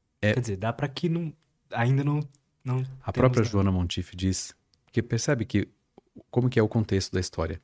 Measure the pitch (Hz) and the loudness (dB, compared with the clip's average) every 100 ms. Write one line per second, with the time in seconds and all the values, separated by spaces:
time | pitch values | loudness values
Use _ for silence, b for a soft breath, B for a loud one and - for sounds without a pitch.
0 | _ _ 107 110 110 98 110 117 143 - | _ _ 0 0 -2 -4 -4 -4 -6 -4
1 | 175 165 165 - _ _ _ 117 120 135 | -4 -2 -6 -10 _ _ _ -2 2 2
2 | 143 147 147 _ _ _ 127 127 131 - | 2 -2 -4 _ _ _ -6 -4 -4 -8
3 | - - 127 123 104 101 98 92 87 - | -4 4 4 4 2 2 2 2 0 -4
4 | - 90 95 92 - - _ _ _ 117 | -8 -2 -2 0 -6 -16 _ _ _ -4
5 | - 117 - 131 104 101 - _ _ - | -2 -2 0 -2 0 -2 -2 _ _ -20
6 | _ - - 123 123 120 107 117 104 95 | _ -20 -4 0 2 2 2 0 0 -2
7 | - 95 92 - 82 - | 0 -4 -4 -4 -6 -6